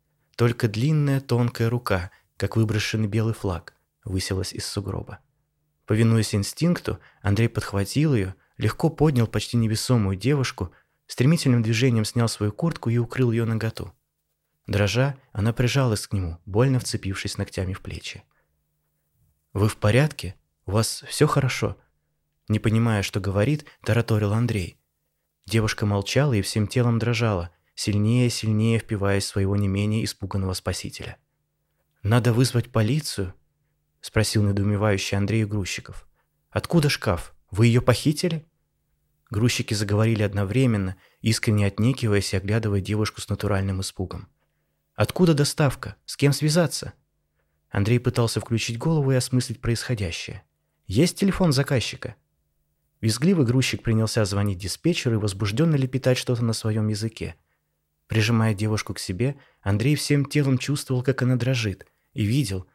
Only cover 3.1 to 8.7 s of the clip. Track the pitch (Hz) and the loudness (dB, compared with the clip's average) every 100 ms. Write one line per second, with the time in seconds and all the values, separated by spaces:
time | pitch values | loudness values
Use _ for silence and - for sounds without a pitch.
3.1 | 110 110 107 101 87 - _ _ _ - | 0 -2 -2 -4 -6 -10 _ _ _ -6
4.1 | 92 - 95 92 - - - 98 87 - | -4 -2 -4 -4 -8 -8 -6 -6 -8 -10
5.1 | 107 _ _ _ _ _ _ - 110 113 | -16 _ _ _ _ _ _ -2 2 4
6.1 | 113 104 107 98 - 165 175 - - - | 4 2 -2 -4 0 0 0 -4 -8 -10
7.1 | _ 101 101 117 - - 101 98 135 156 | _ 0 2 2 0 -4 -4 -2 0 2
8.1 | 123 95 - _ - 107 | 2 0 -6 _ -4 -4